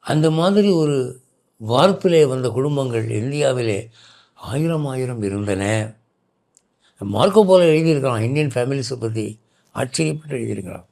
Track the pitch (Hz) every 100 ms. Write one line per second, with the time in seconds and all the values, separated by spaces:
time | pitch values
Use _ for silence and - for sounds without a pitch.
0 | - 143 156 160 175 202 202 175 156 143
1 | 127 127 _ _ _ _ 110 123 180 196
2 | 185 165 147 131 127 110 139 143 135 117
3 | 110 110 117 147 139 127 117 101 117 _
4 | - _ _ _ - 127 160 160 147 131
5 | 127 120 101 101 101 95 98 110 110 -
6 | _ _ _ _ _ _ _ _ _ _
7 | 101 104 165 202 202 185 170 156 160 151
8 | 131 117 113 143 151 123 123 139 120 123
9 | 113 110 107 110 _ _ _ - 131 -
10 | 156 151 156 135 113 104 92 92 _